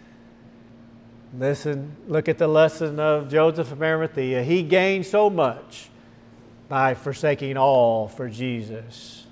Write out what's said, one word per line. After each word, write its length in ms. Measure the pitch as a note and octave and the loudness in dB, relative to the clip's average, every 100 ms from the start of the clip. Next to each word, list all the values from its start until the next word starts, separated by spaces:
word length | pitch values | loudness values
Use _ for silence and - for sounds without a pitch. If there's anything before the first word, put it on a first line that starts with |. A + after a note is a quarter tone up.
| - - - - - - - - - - - - - B2 | -20 -20 -20 -20 -20 -20 -20 -20 -20 -20 -20 -20 -18 -4
Listen, 560 | C3+ C#3 D3+ C#3+ C#3+ D3 - | -2 -2 -4 -6 -6 -12 -4
look 200 | D#3 D3+ | -2 0
at 120 | D#3 | 0
the 100 | D#3 | 2
lesson 500 | D#3 D#3+ D#3+ D#3+ D3 | 6 4 2 -6 -2
of 300 | D#3 D3+ C#3 | 0 0 0
Joseph 420 | D3+ D#3+ D#3+ C3+ | 2 4 2 -6
of 120 | C#3 | -4
Arimathea. 600 | D#3+ D#3+ - - B2+ B2+ | -2 0 -2 -4 -2 -2
He 200 | B2 F3 | 0 0
gained 420 | D#3+ F3 F#3+ G3 | 2 2 2 0
so 240 | F3 G#3 G#3 | 0 2 4
much 640 | F3 C3+ G#2+ - - - - - - - - - - - | 4 0 -2 -12 -20 -20 -20 -20 -20 -20 -20 -20 -20 -6
by 240 | C3+ C3 | 0 2
forsaking 640 | B2 D3 C3+ D3+ C#3+ C#3 C3+ | 0 -6 -4 -2 -2 -2 0
all 500 | C3+ C3 A#2 A2+ G#2+ | 4 6 4 2 -2
for 220 | - B2 | -6 -10
Jesus. 960 | A2 B2+ A#2+ A2 A2+ A2+ - - - - | -6 -6 -6 -8 -12 -14 -18 -18 -20 -20